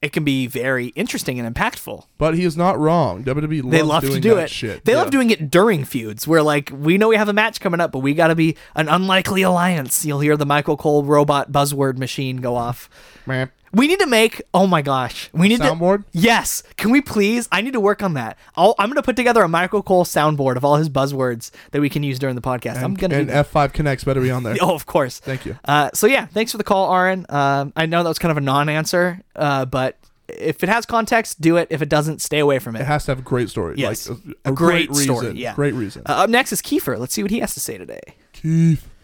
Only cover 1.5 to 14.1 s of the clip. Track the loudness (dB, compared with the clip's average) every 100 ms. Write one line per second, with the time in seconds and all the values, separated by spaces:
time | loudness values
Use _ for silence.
1.5 | -4 -4 -6 -14 -14 -16 _ 0 2 0
2.5 | 0 0 2 2 2 0 -2 -4 -4 -2
3.5 | -4 0 2 2 0 0 0 4 2 2
4.5 | -6 -8 -4 2 4 4 2 2 2 2
5.5 | 4 6 2 -2 -6 -8 -10 2 4 4
6.5 | 2 -2 -4 2 4 4 4 2 2 0
7.5 | 0 -4 0 -2 0 -2 2 2 4 0
8.5 | 0 -8 -4 0 0 2 0 2 0 2
9.5 | 2 2 0 -2 -4 -2 0 2 2 2
10.5 | 0 0 -2 2 2 4 4 4 2 0
11.5 | 0 0 0 -2 -2 -6 -4 -6 -4 -4
12.5 | -4 -4 -8 -12 -20 -20 -20 -8 -4 -4
13.5 | _ _ 2 2 2 2